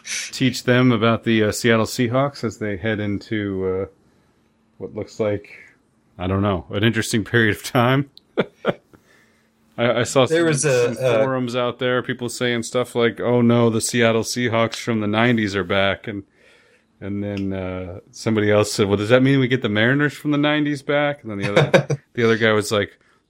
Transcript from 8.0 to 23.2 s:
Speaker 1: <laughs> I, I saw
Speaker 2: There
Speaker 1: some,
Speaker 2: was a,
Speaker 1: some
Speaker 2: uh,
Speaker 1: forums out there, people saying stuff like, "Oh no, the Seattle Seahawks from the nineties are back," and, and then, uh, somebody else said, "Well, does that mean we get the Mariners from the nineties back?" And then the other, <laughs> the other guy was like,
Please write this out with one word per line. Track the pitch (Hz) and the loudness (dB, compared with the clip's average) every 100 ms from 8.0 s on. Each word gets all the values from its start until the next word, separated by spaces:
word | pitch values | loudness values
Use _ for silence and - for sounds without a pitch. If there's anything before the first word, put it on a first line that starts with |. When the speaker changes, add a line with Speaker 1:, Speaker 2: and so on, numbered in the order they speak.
| 143 - _ - | -2 -10 _ -6
Speaker 1:
<laughs> | - _ - - _ - _ _ _ _ _ _ _ - | -6 _ -6 -6 _ -20 _ _ _ _ _ _ _ -2
I, | 120 117 | 0 0
I | |
saw | 117 139 123 | 0 2 2
Speaker 2:
There | 165 | 2
Speaker 1:
some, | 165 | 0
Speaker 2:
was | 143 147 | 0 0
a, | 123 123 117 | 2 0 0
Speaker 1:
some | 127 | 0
Speaker 2:
uh, | 110 | 2
Speaker 1:
forums | 131 131 123 123 | 0 -2 -4 -2
out | 123 117 | -4 -2
there, | 127 123 | -2 -2
people | 117 120 120 | -2 -6 -6
saying | - 123 120 | -4 -2 -2
stuff | 110 123 120 | -4 -4 -2
like, | 123 117 101 | 0 0 0
"Oh | 101 123 | 0 4
no, | 117 120 117 | 4 4 4
the | 110 | 2
Seattle | - 120 113 113 | -2 2 2 2
Seahawks | 107 120 120 113 113 - | -2 -4 -2 0 -2 -4
from | - 113 | -4 -4
the | 104 | -2
nineties | 107 120 113 104 98 | 2 2 2 0 -2
are | |
back," | 90 98 98 92 - | 0 0 0 -2 -6
and, | 101 - _ _ _ _ _ _ - | -10 -12 _ _ _ _ _ _ -14
and | 101 101 | -8 -6
then, | 101 101 98 | -6 -4 -6
uh, | 95 92 92 90 95 - | -6 -6 -8 -10 -14 -18
somebody | - 117 110 104 | -8 -2 0 4
else | 104 104 | 4 2
said, | - 101 | 0 0
"Well, | 101 | 2
does | 104 | 4
that | 127 | 4
mean | 131 139 | 4 2
we | 127 | 2
get | 131 | 0
the | 120 | 0
Mariners | 104 117 143 147 | 2 2 2 -2
from | - 151 | -4 -2
the | 143 | 0
nineties | 147 151 147 139 | 0 0 -2 -4
back?" | - 147 147 143 | -2 -2 0 -4
And | 110 | -8
then | 101 | -6
the | 98 | 0
other, | 104 143 165 - 143 _ | 2 4 2 0 -6 _
<laughs> | |
the | - | 0
other | 113 113 | 2 4
guy | 113 | 4
was | 107 101 | 2 2
like, | 107 95 _ _ _ | 0 -2 _ _ _